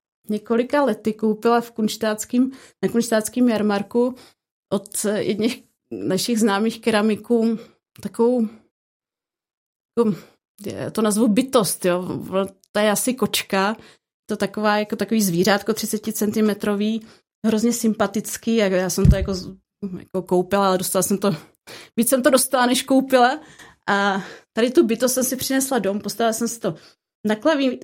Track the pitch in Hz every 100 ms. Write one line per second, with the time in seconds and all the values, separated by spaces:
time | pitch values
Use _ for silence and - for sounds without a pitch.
0 | _ _ - 214 208 233 254 294 269 214
1 | 220 214 220 214 233 233 233 - 214 -
2 | 220 214 - 247 262 - - _ 190 233
3 | 233 220 214 - 247 214 214 202 202 240
4 | 247 254 - _ _ _ _ 202 202 -
5 | 208 208 - 202 220 - - _ _ -
6 | 98 185 - 233 220 196 226 226 - 214
7 | 220 208 - 240 226 220 - _ _ -
8 | - - 233 247 214 - _ _ _ _
9 | _ _ _ _ _ _ _ _ _ -
10 | 226 165 - _ _ - 135 98 - 160
11 | 220 208 226 196 - 254 196 - 185 180
12 | 180 - - 185 196 - _ 208 214 202
13 | - 247 202 - - 196 196 220 - -
14 | _ _ - 214 196 208 214 208 208 214
15 | 202 226 196 170 190 202 - 214 220 214
16 | - 208 208 220 214 202 208 202 208 226
17 | 220 - _ _ 220 220 233 233 226 208
18 | 202 214 208 - - 226 196 185 185 180
19 | 190 196 190 190 190 190 _ _ 196 180
20 | - 190 180 180 180 202 196 185 185 202
21 | 214 196 196 156 - _ - - - -
22 | 226 269 262 262 - 262 240 254 - 269
23 | 262 254 240 294 - - - _ - 202
24 | 202 196 - - _ - 247 254 226 226
25 | 254 247 247 262 - 269 269 247 190 202
26 | 202 - 233 226 233 - 202 156 - _
27 | _ _ 208 214 294 302 269 240